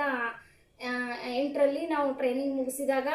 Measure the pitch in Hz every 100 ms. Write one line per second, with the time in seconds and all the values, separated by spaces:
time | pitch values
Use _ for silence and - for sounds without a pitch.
0 | 285 247 233 - - - _ - 247 247
1 | 240 240 254 247 285 285 277 302 330 302
2 | 277 269 254 262 277 269 262 285 269 269
3 | 277